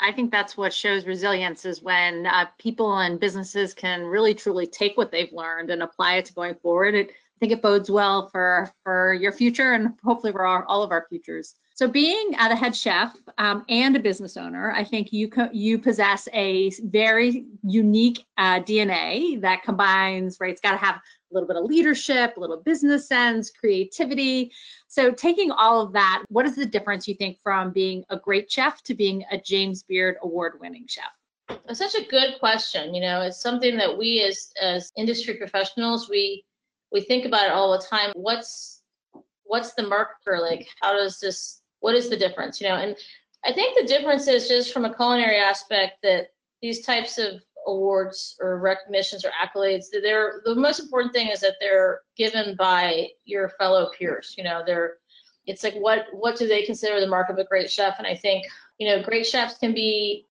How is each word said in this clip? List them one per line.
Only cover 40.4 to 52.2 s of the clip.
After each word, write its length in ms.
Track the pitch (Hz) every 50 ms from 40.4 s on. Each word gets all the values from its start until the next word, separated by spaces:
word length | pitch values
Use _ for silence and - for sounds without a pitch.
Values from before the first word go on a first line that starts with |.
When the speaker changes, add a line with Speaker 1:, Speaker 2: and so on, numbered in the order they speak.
Speaker 2:
Like, 280 | 170 170 165 165 165 - - -
how 160 | - 196 202
does 220 | 202 202 190 180 -
this, 440 | - 190 185 - - - - _ _ _ _ _
what 160 | - 220 233
is 120 | 240 240 240
the 80 | 220
difference? 440 | 190 190 180 180 - - - - -
You 80 | 196 196
know, 80 | 185
and 200 | 175 156 143 135 - - - - - _ _ _ _ -
I 80 | 247
think 240 | 254 370 427 508 523
the 100 | 508 -
difference 420 | 233 269 285 277 302 285 277 285 277
is 180 | 254 240 233
just 260 | - 247 247 247 -
from 120 | - 269 233
a 100 | 220 226
culinary 440 | - 240 240 240 240 233 220 214 208
aspect 600 | 202 196 196 196 - - 220 202 190 190 - _ -
that 240 | 196 185 175 175 - _ _ _ _ _ _
these 240 | - 233 226 233 233
types 320 | - 247 233 226 233 - -
of 240 | 220 202 190 185 - _ _ - -
awards 680 | 170 196 190 196 196 196 190 190 190 190 - - - - -
or 180 | - 185 185 180
recognitions 640 | 180 190 190 190 - 208 202 196 190 - 208 190 175
or 60 | -
accolades, 600 | - 165 180 190 - 202 196 196 190 185 185 -
that 100 | 208 208
they're, 380 | 196 208 214 220 214 208 - - -
the 100 | 226 233
most 260 | 240 269 294 302 -
important 320 | 311 - 254 247 247 240
thing 160 | 247 240 226 214
is 120 | 208 190
that 140 | 196 190 190 -
they're 400 | 202 202 190 190 185 185 180 - - _ _
given 380 | -